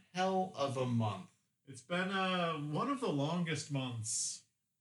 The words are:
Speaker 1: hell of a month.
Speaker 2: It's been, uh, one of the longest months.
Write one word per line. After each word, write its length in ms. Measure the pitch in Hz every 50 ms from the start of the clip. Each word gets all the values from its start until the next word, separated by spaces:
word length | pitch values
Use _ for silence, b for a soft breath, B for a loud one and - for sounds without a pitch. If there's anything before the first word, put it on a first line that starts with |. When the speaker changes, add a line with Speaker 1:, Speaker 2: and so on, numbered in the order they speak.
| - _ -
Speaker 1:
hell 400 | 180 185 190 190 185 185 185 -
of 220 | - 139 139 123 135
a 80 | 127
month. 400 | 123 120 117 113 104 98 92 92 - _ _ _ _ _ _ _ -
Speaker 2:
It's 140 | 127 -
been, 280 | - - 180 175 190 190
uh, 420 | 196 190 190 185 185 180 175 165 160
one 360 | 151 147 147 151 180 233 254
of 80 | 277 254
the 80 | 240 202
longest 600 | 156 139 139 151 170 180 175 165 156 - - -
months. 720 | 143 135 131 127 120 113 107 - - - - - - - - _ _ _ _ _ _ _